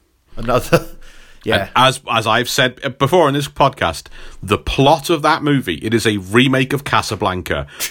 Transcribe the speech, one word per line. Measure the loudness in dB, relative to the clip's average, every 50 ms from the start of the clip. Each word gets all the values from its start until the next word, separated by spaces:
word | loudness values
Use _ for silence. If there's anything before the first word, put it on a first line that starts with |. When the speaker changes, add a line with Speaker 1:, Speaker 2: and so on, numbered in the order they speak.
| _ _ _ _ _ _ -10
Speaker 1:
Another, | -8 -4 0 0 0 0 2 0 0 0 -4 -12 -18 -20 -20 -20
<laughs> | -20 -20 -20 -20 -10 -4
yeah. | -2 -2
Speaker 2:
And | -2 -2 -2 0
as, | 2 4 4 2 0 -6 -4
as | -4 -2 0
I've | 2 2 2 0 0
said | 0 0 0 0 0 -4 -8 -10 -2 -2
before | 0 2 4 4 4 4
in | 2
this | 0 -4
podcast, | -6 0 0 0 0 2 0 -2 -2 -2 -6 -12 -16 -18 -18 -18 -18 -16 -14 -2
the | -2 -2 -2
plot | 0 -4 0 2 4 4 4 2 2 -2
of | -2 0 2
that | 0 0 0 0
movie, | 0 0 0 0 -2 -6
it | -6 -4 -2 0
is | 2 2
a | 2 0
remake | 0 -4 0 2 4 4 4 2 2 0 0 -2
of | -4 -4
Casablanca | 0 0 0 0 0 -4 -2 -2 -2 -2 -4 -4 -4 -4 -4 -4 -8 -8 -8 -6 -2